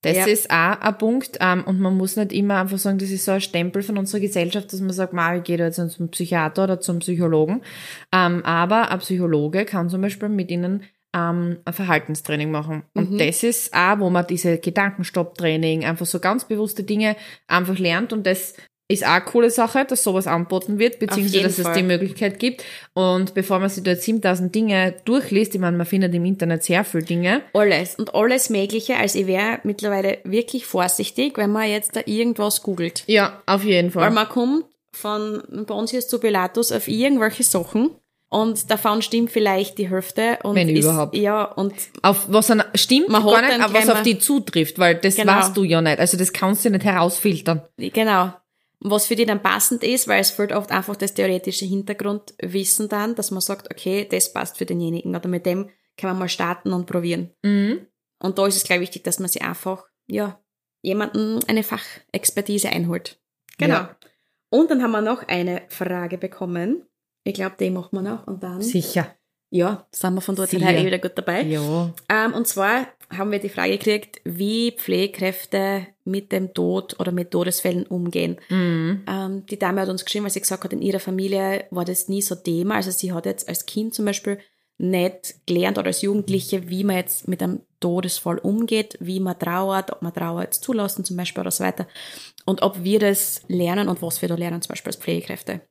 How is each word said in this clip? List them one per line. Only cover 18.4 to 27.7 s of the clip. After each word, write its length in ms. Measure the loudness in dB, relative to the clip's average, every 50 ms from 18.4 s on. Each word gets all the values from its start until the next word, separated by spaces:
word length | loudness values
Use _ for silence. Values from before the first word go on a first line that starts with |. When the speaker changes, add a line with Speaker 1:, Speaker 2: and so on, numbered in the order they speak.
| -2 -10 -14 -16 -20 _ _ _ _ _
Speaker 1:
ist 160 | -2 0 2
auch 40 | 2
eine 140 | 2 2 2
coole 240 | 2 4 6 6 6
Sache, 340 | 4 4 0 2 2 0 0
dass 180 | 2 0 0 0
sowas 240 | 2 2 0 0 0
angeboten 520 | 0 0 0 0 -2 -2 -2 -2 0 2
wird, 140 | 2 2 2
Speaker 2:
Auf 60 | 0
Speaker 1:
beziehungsweise 360 | -2 0 0 0 0 2 2
Speaker 2:
jeden 120 | 4 2 2
Speaker 1:
dass 80 | 0 0
es 60 | 0
Speaker 2:
Fall. 100 | 0 2
Speaker 1:
die 80 | 2 2
Möglichkeit 560 | 2 2 2 0 -2 -2 -2 -2 -2 -2 0
gibt. 240 | -2 -2 -2 -2 -14 -16 -16 -18 -20 -8 _
Und 400 | 2 2 4 4 2 0 0 0
bevor 260 | -2 0 2 2 2
man 80 | 2 0
sich 140 | -2 -2 0
dort 180 | 0 0 0
siebentausend 540 | 0 0 0 2 2 2 2 2 0 0 0
Dinge 400 | 0 2 2 2 2 2 2 -2 -4 _
durchliest, 500 | 2 2 2 2 2 2 2 2 2 0
ich 40 | -2
meine, 140 | 0 0 2
man 100 | 0 0
findet 280 | 0 2 2 2 2 2
im 100 | 0 2
Internet 400 | 0 0 0 0 0 0 0 0
sehr 200 | 2 2 2 2
viel 160 | 0 -2 -2 -2
Dinge. 380 | 0 0 0 2 2 2 0 -2 -2 _
Speaker 2:
Alles 420 | 4 4 4